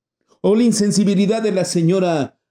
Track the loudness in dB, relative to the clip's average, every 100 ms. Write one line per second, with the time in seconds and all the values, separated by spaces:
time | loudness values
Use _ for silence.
0 | _ _ _ _ 0 2 2 0 0 0
1 | 0 2 0 0 -2 -2 -2 0 0 0
2 | 0 -2 -4 -10 _